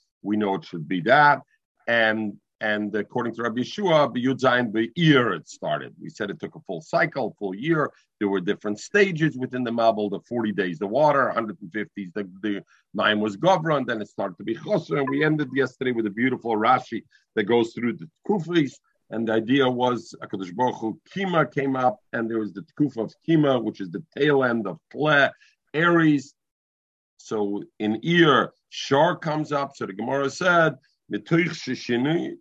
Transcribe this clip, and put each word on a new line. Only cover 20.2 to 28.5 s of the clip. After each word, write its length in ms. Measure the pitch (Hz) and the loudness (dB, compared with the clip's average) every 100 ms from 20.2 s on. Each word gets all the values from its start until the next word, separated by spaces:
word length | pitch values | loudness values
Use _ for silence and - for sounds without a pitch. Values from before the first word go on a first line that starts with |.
HaKadosh 320 | - 98 92 92 | -12 -10 -8 -2
Baruch 220 | 127 - | -2 -2
Hu, 220 | 113 - _ 185 | -6 -8 _ -8
Kima 380 | 190 170 151 | 0 0 0
came 220 | 143 135 131 | 0 -2 0
up, 240 | 127 127 _ | 0 -2 _
and 160 | 123 113 | -6 -4
there 120 | 113 | -4
was 140 | 104 | -4
the 100 | 92 | -8
Tkufa 400 | 82 - 147 113 | -16 -2 -2 -2
of 100 | 101 - - | -8 -8 0
Kima, 340 | 165 143 127 | 2 4 2
which 160 | 107 104 | -2 -6
is 120 | 95 | -10
the 120 | 90 - - | -10 -12 -2
tail 260 | 147 139 | 2 2
end 220 | 127 117 98 | 2 0 -4
of 140 | 120 _ | -8 _
Kleh, 380 | 127 151 143 135 - _ _ _ 147 | -4 0 4 2 -2 _ _ _ 0
Aries. 580 | 170 170 160 143 127 _ _ _ _ _ _ _ _ _ | 4 4 4 4 -2 _ _ _ _ _ _ _ _ _
So 440 | - 110 101 101 - _ | -8 -4 -2 -4 -8 _
in 240 | 107 107 | -2 -2
Iyar, 480 | 160 170 160 123 95 | 2 4 6 6 2